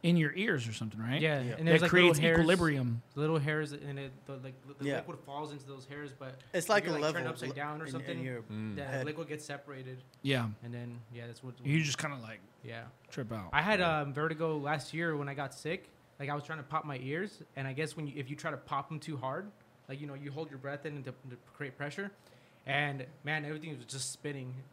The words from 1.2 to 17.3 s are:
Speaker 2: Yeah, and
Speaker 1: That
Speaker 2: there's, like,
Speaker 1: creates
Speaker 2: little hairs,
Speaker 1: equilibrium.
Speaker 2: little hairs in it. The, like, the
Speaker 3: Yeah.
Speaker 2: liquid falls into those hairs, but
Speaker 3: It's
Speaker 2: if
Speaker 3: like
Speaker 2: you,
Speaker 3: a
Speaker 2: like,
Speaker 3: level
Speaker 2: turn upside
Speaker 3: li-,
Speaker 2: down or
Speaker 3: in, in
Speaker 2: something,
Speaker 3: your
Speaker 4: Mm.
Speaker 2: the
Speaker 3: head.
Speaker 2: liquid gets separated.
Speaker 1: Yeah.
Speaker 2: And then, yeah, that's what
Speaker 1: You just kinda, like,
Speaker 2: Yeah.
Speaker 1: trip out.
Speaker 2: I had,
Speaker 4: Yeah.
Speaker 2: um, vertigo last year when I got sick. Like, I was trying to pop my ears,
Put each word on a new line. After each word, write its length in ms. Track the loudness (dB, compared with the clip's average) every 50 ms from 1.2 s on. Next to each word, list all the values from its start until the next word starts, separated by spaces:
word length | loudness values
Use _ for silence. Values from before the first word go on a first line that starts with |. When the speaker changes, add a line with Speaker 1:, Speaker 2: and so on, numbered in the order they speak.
Speaker 2:
Yeah, 180 | 4 4 4 2
and 120 | 2 0
Speaker 1:
That 140 | -2 0 6
Speaker 2:
there's, 180 | 6 6 8
like, 80 | 8 8
Speaker 1:
creates 280 | 10 10 10 10 10 8
Speaker 2:
little 40 |
hairs, 160 | 8 8 8 8
Speaker 1:
equilibrium. 640 | 8 8 8 8 6 4 4 4 2 2 0 -2 -4 -6 -4
Speaker 2:
little 220 | 0 2 4 4 4
hairs 340 | 2 2 0 0 -2 -2
in 260 | -6 -8 -8 -8 -8 -8
it. 140 | -8 -10 -12 -16 -14
The, 80 | -12 -12
like, 180 | -10 -10 -12 -14 -14 -18 -20 -12 -4
the 60 | -2
Speaker 3:
Yeah. 120 | -2 0 -2
Speaker 2:
liquid 200 | -2 -6 -12 -12 -12
falls 240 | -8 -6 -6 -6 -6
into 160 | -8 -12 -12
those 200 | -12 -14 -14 -12
hairs, 260 | -12 -12 -10 -10 -12 -12
but 240 | -12 -12 -12 -12 -14 -16 -2 -2
Speaker 3:
It's 120 | -2 4
Speaker 2:
if 40 | 6
Speaker 3:
like 140 | 6 6 6
Speaker 2:
you, 60 | 4
Speaker 3:
a 20 |
Speaker 2:
like, 100 | 0 2
Speaker 3:
level 180 | 2 2 2 2
Speaker 2:
turn 80 | -2 -2
upside 180 | -4 -4 -6 -6
Speaker 3:
li-, 60 | -4
Speaker 2:
down 240 | -4 -4 -4 -4 -6
or 40 | -6
Speaker 3:
in, 40 | -6
in 40 |
Speaker 2:
something, 300 | -6 -6 -4 -4 -4 -4 -4
Speaker 3:
your 180 | -4 -4 -6
Speaker 4:
Mm. 340 | -8 -8 -6 -6 -4 -4 -4
Speaker 2:
the 80 | -6 -6
Speaker 3:
head. 200 | -4 -4 -2 -2
Speaker 2:
liquid 200 | -2 -4 -6 -6 -6
gets 160 | -8 -8 -6
separated. 540 | -8 -10 -10 -8 -12 -12 -12 -10 -10 -12 -12 -14 -20 -20 -4
Speaker 1:
Yeah. 240 | 0 2 2 2 2 0 -4 -6
Speaker 2:
And 100 | -10 -10
then, 280 | -8 -8 -8 -8 -10 -12 -14 -14
yeah, 140 | -14 -12 -12
that's 160 | -12 -14 -12
what 120 | -14 -14 -14 -6 0
Speaker 1:
You 160 | 2 4 4
just 160 | 4 2 0 -2
kinda, 180 | -2 -4 -6 -6
like, 160 | -10 -12 -14 -14 -16 -20 _ -18
Speaker 2:
Yeah. 220 | -14 -12 -12 -12 -12 -14 -18 -20 -20 -12
Speaker 1:
trip 220 | -8 -8 -6 -4
out. 160 | -6 -6 -6 2
Speaker 2:
I 80 | 2 4
had, 200 | 6 6 4 6
Speaker 4:
Yeah. 220 | 6 4 4 4
Speaker 2:
um, 120 | 2 0 0
vertigo 420 | 0 0 0 0 0 0 0 0 0
last 360 | 0 0 0 0 -2 -6 -4
year 220 | -2 0 0 0
when 120 | 0 -2 -4
I 60 | -4
got 180 | -4 -6 -6
sick. 360 | -6 -8 -4 -4 -4 -4 -6 -16 -20 -20 -20 _ -12 _
Like, 80 | -4 -4
I 40 | -4
was 80 | -4
trying 160 | -4 -6 -8 -8
to 60 | -8
pop 200 | -4 -4 -4 -2
my 140 | -2 -6 -4
ears, 440 | -4 -2 -2 -2 -4 -6